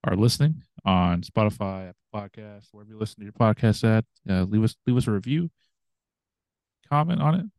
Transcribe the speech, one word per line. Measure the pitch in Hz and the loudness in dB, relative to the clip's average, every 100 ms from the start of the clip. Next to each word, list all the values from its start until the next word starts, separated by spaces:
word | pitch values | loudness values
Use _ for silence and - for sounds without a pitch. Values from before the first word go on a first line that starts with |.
are | - 92 | 0 2
listening | 113 - 147 156 - - - | 2 2 0 0 -10 -6 0
on | 92 87 87 | 2 2 0
Spotify, | - - 107 107 98 95 92 | -2 0 0 -2 -8 -8 -14
Apple | 92 _ | -18 _
Podcasts, | 107 98 - 107 104 101 | -14 -14 -18 -20 -20 _
wherever | 104 104 | -20 -20
you | 110 | -10
listen | 107 - | -10 -10
to | |
your | 104 | -18
podcasts | - 113 107 113 107 | 0 2 4 2 2
at, | 117 110 - _ - | 2 2 -2 _ -2
uh, | 95 | -2
leave | 92 107 | 0 0
us, | 110 - - | 0 -2 -2
leave | 123 | 0
us | 113 | 0
a | |
review, | 101 120 151 165 _ _ _ _ _ _ _ _ _ _ _ _ _ _ | -4 -2 -4 -4 _ _ _ _ _ _ _ _ _ _ _ _ _ _
comment | 143 160 175 | 0 0 0
on | 147 180 | 0 0
it | 208 | -2